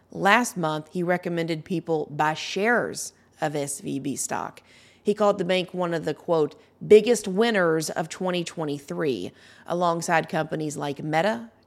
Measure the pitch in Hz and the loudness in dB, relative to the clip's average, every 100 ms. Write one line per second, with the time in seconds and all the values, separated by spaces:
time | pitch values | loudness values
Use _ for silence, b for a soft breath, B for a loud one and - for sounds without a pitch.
0 | b 165 190 226 240 180 156 156 - 180 | b 0 4 4 4 -2 -2 -2 -6 -4
1 | 175 175 175 170 165 160 - 165 165 156 | 0 0 0 -4 -4 -6 -4 -6 -2 -2
2 | - 147 156 156 - 190 220 226 87 - | -2 0 0 0 -6 -2 2 2 0 -6
3 | - b b - 156 147 143 - 139 139 | -10 b b -4 -4 -2 -4 -6 -6 -6
4 | 147 - - 113 - - B B B B | -4 -6 -6 -6 -8 -12 B B B B
5 | - 208 202 202 180 185 175 180 175 165 | -2 2 2 2 0 0 -2 -4 -2 -2
6 | 147 147 - 160 147 - b b 156 214 | -2 -6 0 2 0 -4 b b 8 8
7 | 214 226 202 185 233 202 170 160 156 - | 8 0 0 2 2 4 2 2 -2 -6
8 | 160 - 185 175 170 170 151 143 143 175 | -6 -4 -2 -2 -4 -6 -6 -6 -8 -2
9 | 151 104 92 B B B - 175 175 170 | -2 -2 -6 B B B -6 0 0 0
10 | 170 165 151 165 156 156 151 147 147 139 | 2 0 2 -4 -2 -4 -6 -6 -6 -6
11 | 151 156 196 233 226 _ | -2 0 0 -2 -10 _